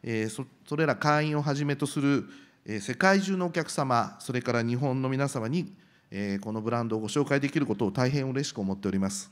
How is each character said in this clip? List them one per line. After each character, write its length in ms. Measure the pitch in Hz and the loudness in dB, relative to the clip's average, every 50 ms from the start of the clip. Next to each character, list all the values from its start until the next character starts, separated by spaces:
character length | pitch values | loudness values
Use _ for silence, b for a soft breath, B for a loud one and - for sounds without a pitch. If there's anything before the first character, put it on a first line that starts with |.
え 240 | - 117 113 110 110 | -4 -2 -2 -2 -2
ー、 40 | 113 | -2
そ-、 160 | 110 - 131 - - _ - | -4 -6 -10 -10 -12 _ -8
そ 100 | - 147 | -6 -2
れ 80 | 147 160 | 0 2
ら 100 | 147 123 | 2 2
会 320 | 101 - 151 147 151 151 | 2 4 4 4 4 4
員 100 | 156 151 | 2 0
を 40 | 147 | 0
は 120 | 139 147 139 | 0 0 0
じ 120 | 139 147 | 0 0
め 100 | 147 143 | 0 0
と 100 | 143 147 | 0 -2
す 140 | 139 - 151 | -2 0 2
る、 260 | 139 143 143 123 98 B B B B B B B _ | 4 4 4 4 0 B B B B B B B _
え 120 | - 107 | -6 -6
ー、 20 | 107 | -6
世 160 | 98 - 123 | -4 -6 -2
界 260 | - - 190 196 196 | 4 4 6 6 6
中 140 | 196 185 196 | 4 2 0
の 120 | 185 180 | 0 0
お 40 | 175 | 0
客 180 | 165 175 151 - | 0 -2 -2 -2
様、 460 | - - 143 131 123 117 107 101 - - | -2 -2 0 4 4 2 2 2 -4 -12
そ 120 | - - | -8 -4
れ 100 | 123 123 | -4 -2
か 120 | 120 - 117 | 0 0 0
ら 100 | 117 113 | 0 2
日 160 | 117 120 123 | 0 0 0
本 220 | 139 139 127 135 | 0 0 0 0
の 80 | 131 131 | 0 -2
皆 180 | 135 131 139 | 0 0 -2
様 220 | 139 - 131 110 113 | -2 -2 -4 -4 -2
に、 260 | 110 113 - - - b b b b b b b | -2 -2 -2 -4 -10 b b b b b b b
え 280 | - 98 104 101 98 | -8 -6 -4 -2 -2
ー、 20 | 98 | -4
こ 140 | 101 110 107 | -4 -4 -6
の 80 | 110 | -4
ブ 100 | 107 113 | -2 0
ラ 100 | 117 117 | 0 0
ン 60 | 117 | 0
ド 100 | 113 110 | 0 -2
を 20 | 110 | -2
ご 80 | 110 104 | -2 0
紹 160 | - 147 143 | 0 0 2
介 140 | 139 143 139 | 2 2 0
で 80 | 139 139 | 0 0
き 100 | - 160 | 0 0
る 60 | 143 | 0
こ 100 | 113 107 | 0 0
と 100 | 98 120 | 0 0
を 60 | 98 | 0
大 180 | 98 - 127 127 | 2 2 0 2
変 200 | 139 143 135 135 | 2 0 -2 -2
嬉 200 | 127 135 143 - | -2 -4 -4 -4
し 40 | - | -4
く 60 | - | -4
思 140 | 101 98 95 | -2 -2 -2
っ 40 | |
て 100 | 101 - | -2 -2
お 40 | 101 | -2
り 60 | 95 | 0
ま 120 | 98 95 95 | 0 0 0
す。 200 | 98 - - - | -2 -6 -10 -12